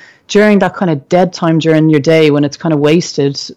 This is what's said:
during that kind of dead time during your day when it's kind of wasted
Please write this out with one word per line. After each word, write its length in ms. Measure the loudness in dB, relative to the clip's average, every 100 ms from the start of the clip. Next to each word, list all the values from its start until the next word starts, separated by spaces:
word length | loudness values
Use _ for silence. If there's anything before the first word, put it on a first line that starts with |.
| -20 _ -4
during 320 | 0 2 2
that 160 | 0
kind 160 | -2 -4
of 180 | -4 -2
dead 240 | 0 0
time 260 | -2 -2 0
during 280 | 2 2 2
your 120 | 2
day 300 | 2 2 2
when 140 | 2
it's 120 | -2 -4
kind 160 | -4
of 60 | 0
wasted 600 | 0 0 -2 -4 -4 -4 -14